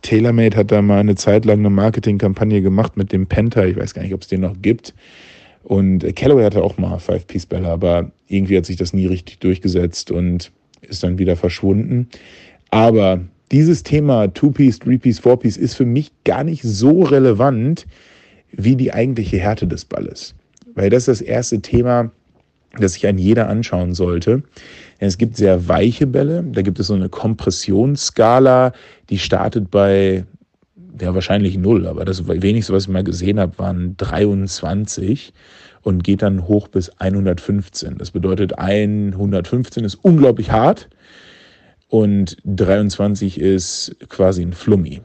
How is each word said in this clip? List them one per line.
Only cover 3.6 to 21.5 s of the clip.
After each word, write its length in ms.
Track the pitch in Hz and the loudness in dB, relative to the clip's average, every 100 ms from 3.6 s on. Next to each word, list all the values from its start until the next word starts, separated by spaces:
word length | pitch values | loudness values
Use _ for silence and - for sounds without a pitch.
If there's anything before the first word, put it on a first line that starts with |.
| 92 | 0
Ich 100 | 87 | 0
weiß 180 | - | -6
gar 80 | - | -8
nicht, 120 | 92 | -8
ob's 160 | 92 - | -8 -6
den 120 | 95 | -4
noch 140 | 92 92 | -4 -2
gibt. 320 | 98 117 - - _ - - - - _ | -2 -2 -6 -20 _ -20 -20 -20 -20 _
Und 520 | - 98 95 92 85 - | -4 0 2 0 -2 -2
Callaway 280 | 139 139 | 4 4
hatte 200 | 104 98 | 4 2
auch 140 | 90 - | -2 -2
mal 200 | 90 87 | -4 -4
Five-Piece-Bälle, 720 | - 90 - 95 - 90 90 | -4 -6 -4 -10 -6 -6 -4
aber 440 | 82 90 87 85 _ _ | -2 0 0 -2 _ _
irgendwie 300 | 98 95 95 | -2 2 0
hat 80 | 85 | 0
sich 120 | 87 | -6
das 160 | 90 | -4
nie 120 | 95 92 | -2 -2
richtig 340 | 90 - - | -2 -8 -6
durchgesetzt 680 | 92 92 101 87 87 - - | -2 -2 0 0 -2 -4 -8
und 420 | 85 90 87 - _ _ _ | -4 -2 -4 -8 _ _ _
ist 220 | - 101 | -18 -6
dann 160 | 90 90 | -4 -2
wieder 160 | 92 87 | 0 0
verschwunden. 720 | 87 - 98 98 139 123 123 - - - - _ _ | -2 -2 0 0 0 -4 -4 -12 -20 -20 -20 _ _
Aber 480 | 110 113 110 95 92 90 _ _ | 2 4 4 2 0 -4 _ _
dieses 320 | 135 156 165 | 2 4 2
Thema 440 | - 147 147 123 104 | 0 0 2 2 0
Two-Piece, 520 | - 147 - 139 110 | 0 0 4 2 2
Three-Piece, 400 | - 123 131 107 | 0 0 2 2
Four-Piece 380 | 123 123 117 104 | 2 2 2 -2
ist 180 | 127 - | -4 -2
für 100 | 127 | 0
mich 260 | 123 151 _ | 0 -4 _
gar 200 | - 104 | -2 -2
nicht 200 | 151 160 | -2 -4
so 400 | 120 98 123 170 | -4 2 4 4
relevant 840 | 165 139 131 104 135 123 123 170 - - _ _ _ _ _ | 4 4 4 4 2 0 -2 -4 -8 -20 _ _ _ _ _
wie 240 | - 101 131 | -4 0 2
die 160 | 131 | 0
eigentliche 460 | - 131 120 101 98 | 0 -2 -2 -2 -2
Härte 300 | 98 107 90 | -2 -2 -4
des 180 | - - | -6 -10
Balles. 480 | - 50 - - - _ _ - | -10 -10 -12 -20 -20 _ _ -18
Weil 160 | - 98 | -4 2
das 180 | 120 123 | 2 2
ist 120 | 113 | -2
das 20 | |
erste 400 | - 117 120 | 0 -4 -2